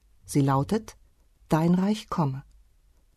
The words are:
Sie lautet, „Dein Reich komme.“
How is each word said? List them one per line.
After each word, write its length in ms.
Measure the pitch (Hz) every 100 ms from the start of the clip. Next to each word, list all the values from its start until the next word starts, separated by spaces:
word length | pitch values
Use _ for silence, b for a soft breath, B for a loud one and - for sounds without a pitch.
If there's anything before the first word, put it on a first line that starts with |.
| _ _
Sie 160 | - 147
lautet, 560 | 139 135 135 220 220 - _ _ _ _ _
„Dein 260 | 156 170
Reich 340 | 180 196 214 -
komme.“ 360 | - 143 131 - - _ _ _ _ _